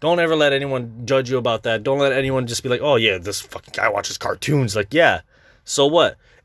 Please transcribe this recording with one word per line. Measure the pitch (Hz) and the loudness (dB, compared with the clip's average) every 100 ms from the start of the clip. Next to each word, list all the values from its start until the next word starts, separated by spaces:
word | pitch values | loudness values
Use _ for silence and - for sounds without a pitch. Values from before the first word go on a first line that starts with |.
Don't | 151 175 | -2 0
ever | 165 156 | 2 2
let | 147 | 2
anyone | 139 139 131 117 113 120 | 2 -2 -6 -6 -10 0
judge | 135 120 | 0 0
you | 131 | -2
about | 120 113 | 0 -2
that. | 120 110 | -2 -2
Don't | 110 139 | 0 0
let | 139 | 2
anyone | 131 135 131 120 | 0 0 -2 -4
just | 117 | -6
be | 131 | -4
like, | 123 | -2
"Oh, | 147 127 | 2 4
yeah, | 113 92 | 4 0
this | 90 - | -4 -10
fucking | - - - | -10 -16 -12
guy | - 110 | -2 0
watches | 101 - - | 0 -6 -8
cartoons." | - 95 - 147 120 107 | -6 -6 0 0 0 -2
Like, | 101 | -2
yeah, | 147 156 87 - _ _ _ | 2 2 2 -6 _ _ _
so | - - 143 | -8 0 2
what? | 165 123 - _ _ | 4 2 0 _ _